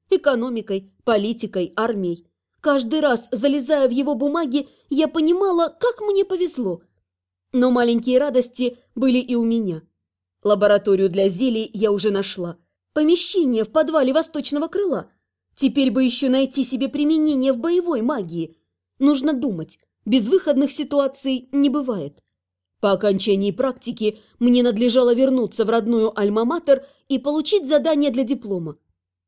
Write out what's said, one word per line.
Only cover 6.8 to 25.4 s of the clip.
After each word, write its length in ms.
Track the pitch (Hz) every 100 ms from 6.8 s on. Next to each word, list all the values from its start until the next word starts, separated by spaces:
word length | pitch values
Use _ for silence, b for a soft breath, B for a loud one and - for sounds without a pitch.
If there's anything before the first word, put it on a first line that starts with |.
| _ _ _ _ _ _ _
Но 200 | 254 254
маленькие 460 | 247 240 233 240 254
радости 600 | 294 247 240 - 247 247 B
были 240 | - 262 247
и 160 | 247
у 100 | 240
меня. 380 | 226 233 202 160 - _ _ _ _ _
Лабораторию 680 | 202 202 208 202 202 190 190
для 200 | 185 196
зелий 420 | 175 262 220 220
я 200 | 196 214
уже 180 | 202 208
нашла. 460 | 196 196 - 170 160 _ _ _
Помещение 680 | 302 302 349 - 392 277 226
в 60 | 214
подвале 420 | 320 311 320 262
восточного 540 | 285 320 302 - 285 320
крыла. 440 | 381 392 214 - _ _ _ _
Теперь 380 | - 269 277 269
бы 100 | 220
еще 260 | 254 233 269
найти 360 | 262 269 269
себе 240 | 254 254 262
применение 640 | 285 294 320 302 269 269
в 60 | 247
боевой 440 | 330 359 349 262
магии. 540 | 226 285 170 170 - _ _ _ _ -
Нужно 340 | 277 285 285
думать. 460 | 269 262 175 156 - _ _
Безвыходных 680 | - 247 214 370 311 269 285
ситуаций 760 | - 294 285 269 277 269 262 -
не 160 | 277 277
бывает. 520 | 285 254 202 143 - _ _ _ _ _ _
По 80 | 202
окончании 600 | 190 208 196 214 196 202
практики 680 | 185 262 254 - - 214 208 B B
мне 240 | 240 247
надлежало 500 | 240 208 247 240 247
вернуться 500 | 240 269 262